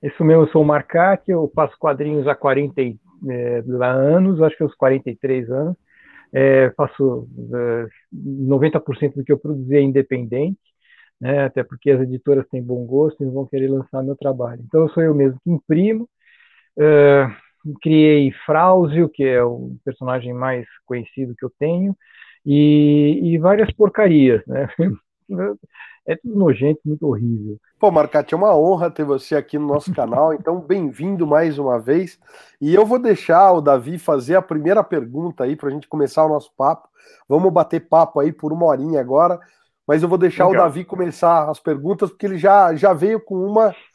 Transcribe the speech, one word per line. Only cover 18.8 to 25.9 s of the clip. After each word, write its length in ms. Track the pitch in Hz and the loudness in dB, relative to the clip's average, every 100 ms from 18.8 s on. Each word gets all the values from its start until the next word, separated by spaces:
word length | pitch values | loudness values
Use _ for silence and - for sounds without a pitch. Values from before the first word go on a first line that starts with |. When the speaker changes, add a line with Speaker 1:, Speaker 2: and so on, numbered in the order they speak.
| 170 151 165 | 2 2 0
Speaker 1:
que 160 | - | 0
é 200 | 135 127 | 0 2
o 320 | 120 120 127 127 - | 0 -4 -12 -12 -12
personagem 480 | 127 127 127 120 | -10 -6 -6 -6
mais 320 | 123 131 127 113 _ _ | -8 -6 -6 -10 _ _
conhecido 480 | 123 110 - 131 120 | -10 -10 -10 -12 -10
que 100 | 127 | -14
eu 60 | _ | _
tenho, 380 | 147 175 196 196 _ _ - _ - | -4 -2 -4 -6 _ _ -20 _ 0
e, 720 | 143 147 151 147 147 147 156 | 2 4 4 4 4 2 0
e 140 | 175 165 | 0 0
várias 340 | 170 202 220 | 2 2 0
porcarias, 720 | - 208 - 208 156 131 113 - | 2 0 2 4 6 6 2 0
né? 220 | 127 139 - | -6 -6 -4
<laughs> 800 | 170 113 _ _ _ 196 190 208 _ _ - | -4 -4 _ _ _ -8 -6 -8 _ _ -20